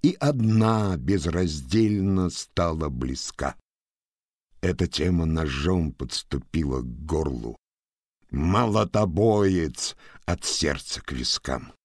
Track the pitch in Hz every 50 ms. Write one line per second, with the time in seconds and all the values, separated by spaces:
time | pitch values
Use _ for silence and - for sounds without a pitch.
0 | - - - - 139 147 147 127 113 110 110 110 110 110 113 110 107 98 92 76
1 | 62 76 101 95 71 85 80 87 92 85 76 76 67 64 - 110 113 107 104 101
2 | 95 101 95 95 92 87 - - - - _ - 87 85 82 80 80 76 65 62
3 | 65 64 65 - - - - - 71 69 - - _ _ _ _ _ _ _ _
4 | _ _ _ _ _ _ _ _ _ _ _ - - 90 90 - 90 - - -
5 | 76 90 90 85 82 80 80 80 80 73 65 69 71 87 95 90 82 73 64 _
6 | 67 62 - - - _ - 67 - _ - 82 80 69 64 65 62 62 58 60
7 | 73 78 80 78 78 71 65 58 55 57 58 - _ _ _ _ _ _ _ _
8 | _ _ _ _ _ _ - 69 73 85 92 110 123 113 101 107 107 90 - 104
9 | 107 92 78 92 107 117 107 104 101 98 92 87 82 73 - - - - - -
10 | - - - - _ - 87 - - - - - 87 76 69 - - - - -
11 | - - 71 62 60 - - - _ - 65 60 55 - - _ _